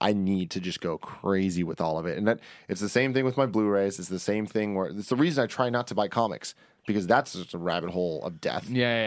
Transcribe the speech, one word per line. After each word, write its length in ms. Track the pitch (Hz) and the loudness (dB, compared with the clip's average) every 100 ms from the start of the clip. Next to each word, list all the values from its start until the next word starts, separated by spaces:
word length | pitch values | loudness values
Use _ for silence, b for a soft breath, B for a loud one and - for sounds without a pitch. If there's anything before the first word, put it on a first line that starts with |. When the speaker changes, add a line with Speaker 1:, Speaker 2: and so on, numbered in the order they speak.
Speaker 1:
I 100 | 101 | 2
need 400 | 104 92 95 90 | 2 2 0 0
to 80 | 98 | -4
just 220 | 90 - | -6 -4
go 160 | 87 80 | -4 -6
crazy 680 | - - 98 95 95 87 | -8 -6 0 2 2 0
with 160 | 82 80 | -2 -2
all 180 | 82 80 | -2 -2
of 80 | 85 | -4
it. 120 | 82 | 0
And 100 | 104 | 0
that, 140 | 113 B B B | 0 B B B
it's 140 | 95 | -6
the 80 | 101 | 0
same 240 | 123 135 | 2 2
thing 100 | 131 | 2
with 140 | 131 123 | 2 2
my 80 | 131 | 2
Blu-rays. 540 | 107 104 101 98 95 | 4 4 4 2 0
It's 100 | 90 | -6
the 100 | 92 | -4
same 260 | - 107 107 | -2 -2 0
thing 300 | 110 104 95 | -2 0 0
where, 120 | 90 | -2
it's 200 | 95 101 | -4 -2
the 80 | 127 | 2
reason 260 | 165 139 | 4 2
I 60 | 117 | 0
try 220 | - 123 | 0 0
not 180 | 120 120 | 0 -2
to 80 | 101 | -2
buy 140 | 101 | 0
comics, 460 | 120 113 - - - b b - | 2 0 -2 -10 -16 b b -2
because 220 | 104 90 | 0 4
that's 240 | 120 - | 2 2
just 220 | 92 87 | -6 -10
a 40 | 87 | -6
rabbit 340 | 85 85 85 | -2 -2 -2
hole 300 | 90 90 78 - | -2 -2 -2 -6
of 160 | 82 | -6
death. 280 | - 64 - | -4 -4 -2
Speaker 2:
Yeah, 120 | 123 | 0
yeah, 200 | 120 117 | 2 2